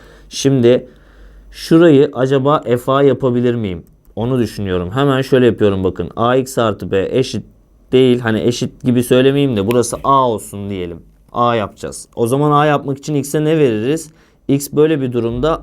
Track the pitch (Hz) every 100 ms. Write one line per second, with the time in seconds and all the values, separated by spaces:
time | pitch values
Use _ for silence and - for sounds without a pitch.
0 | - - - - 139 135 120 123 - -
1 | _ - - - - - - 165 170 135
2 | 147 120 131 139 135 151 - 120 - 135
3 | 143 120 135 120 123 117 104 87 - _
4 | _ - 117 131 107 - 98 90 87 120
5 | 143 131 135 131 123 - 104 98 92 85
6 | 85 - 120 131 135 - 113 101 90 95
7 | 90 120 127 107 - _ _ _ _ 127
8 | 131 123 117 110 90 120 127 - 131 123
9 | 120 127 131 139 139 107 98 123 113 -
10 | 131 139 127 107 - 101 101 95 87 82
11 | - _ _ - 120 117 98 - 71 -
12 | - - 117 135 151 147 151 143 139 139
13 | - 147 143 156 151 160 135 107 120 160
14 | - _ _ _ - 139 139 139 156 156
15 | 131 120 117 120 147 165